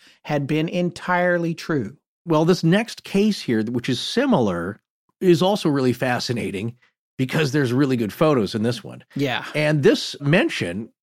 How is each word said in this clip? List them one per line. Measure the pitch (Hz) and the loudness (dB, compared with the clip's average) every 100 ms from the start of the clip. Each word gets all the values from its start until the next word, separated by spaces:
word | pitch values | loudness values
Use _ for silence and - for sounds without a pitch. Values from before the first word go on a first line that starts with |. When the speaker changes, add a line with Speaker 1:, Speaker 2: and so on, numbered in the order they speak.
| _ _ - | _ _ -4
Speaker 1:
had | 147 135 | -4 -2
been | 151 165 | -2 -2
entirely | 180 175 - - 180 180 175 170 | -2 -2 -4 -2 0 2 0 -2
true. | 160 - 151 104 147 _ _ 170 | -6 -4 -4 -4 -10 _ _ 0
Speaker 2:
Well, | 156 | 2
this | 165 175 | 4 2
next | 160 202 233 - - | 2 2 0 -10 -4
case | 196 214 - | 0 0 0
here, | - 110 | -2 0
which | 110 123 135 | 0 -2 -2
is | 120 | -2
similar, | - 233 277 175 104 85 87 - _ _ _ _ | -2 0 2 2 2 -2 -6 -10 _ _ _ _
is | 185 165 | 4 6
also | 185 208 165 | 4 2 0
really | 139 127 | 2 2
fascinating | 120 131 117 - 120 101 95 117 - _ _ _ - | 0 -2 -2 -2 -4 -4 -6 -8 -10 _ _ _ -6
because | 131 160 147 | -2 0 0
there's | 147 127 | 0 0
really | 127 139 123 | 2 2 0
good | 104 | -2
photos | - 156 135 95 | 0 2 2 0
in | 107 | -2
this | 117 123 | -2 -4
one. | 120 123 - 143 | -10 -18 -10 -4
Speaker 1:
Yeah. | 135 113 - 151 | -2 -4 -4 -2
Speaker 2:
And | 151 151 | 0 4
this | 170 302 - - | 4 2 -2 -4
mention | 143 180 330 - 90 92 117 _ | 2 2 2 -2 -6 -6 -10 _